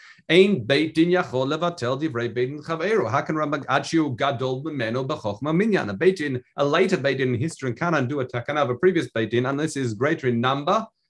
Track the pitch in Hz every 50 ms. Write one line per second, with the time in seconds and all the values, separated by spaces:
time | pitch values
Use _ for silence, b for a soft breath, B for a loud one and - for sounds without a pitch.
0 | B B B B B - 160 180 196 208 202 147 107 104 139 147 156 156 156 160
1 | 165 175 180 180 170 117 117 127 131 135 151 160 175 175 170 - 117 120 131 139
2 | 156 156 120 120 120 117 104 123 127 131 147 151 139 - 165 160 165 202 226 208
3 | 131 104 117 143 151 - 160 156 156 147 147 143 127 - 131 143 139 - - 160
4 | 156 143 123 - 139 139 135 110 131 131 131 127 143 160 151 135 113 110 117 131
5 | 131 135 156 - - 104 104 - 135 151 160 170 214 233 202 156 127 104 101 98
6 | 156 185 190 190 151 143 131 123 b b b - 143 143 147 170 - 190 190 147
7 | 131 139 135 135 135 127 123 110 143 165 - - 135 131 110 - 160 175 160 147
8 | 127 120 147 143 127 - - 120 113 - 143 151 143 123 123 - - 185 180 120
9 | 110 - - 113 113 104 113 120 127 131 139 139 151 156 - 139 135 120 110 101
10 | 131 147 165 160 - 127 120 117 117 127 135 139 143 170 196 220 202 - _ _
11 | _ _